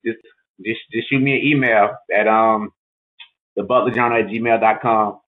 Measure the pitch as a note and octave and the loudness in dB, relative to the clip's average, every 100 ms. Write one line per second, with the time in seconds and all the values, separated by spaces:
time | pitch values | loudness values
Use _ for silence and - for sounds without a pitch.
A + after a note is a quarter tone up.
0 | A2+ A2+ _ _ _ _ F#2+ A2+ - A2+ | -6 -8 _ _ _ _ -8 -8 -8 -8
1 | - C#3 C3+ C3+ C#3 D3 B2+ A2 G#2 - | -4 -2 0 0 0 0 2 2 2 -2
2 | - G2+ G#2+ A2 A2+ G#2+ G#2 _ _ _ | -4 0 2 2 2 0 -4 _ _ _
3 | _ _ - _ _ - G2 B2+ B2 A#2 | _ _ -20 _ _ -10 -2 0 0 0
4 | A#2+ A#2 G2 A2+ A#2 A2+ A2 G#2+ B2 A2 | 0 0 -2 -2 0 2 2 0 0 0
5 | G#2+ - | 0 -4